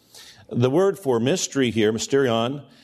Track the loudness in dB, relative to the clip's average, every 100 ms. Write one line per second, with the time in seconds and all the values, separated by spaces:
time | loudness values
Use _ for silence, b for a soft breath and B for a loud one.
0 | B B B B B 0 2 2 0 0
1 | -2 0 0 -2 -2 -2 0 2 0 0
2 | -2 0 2 0 -2 -6 -14 B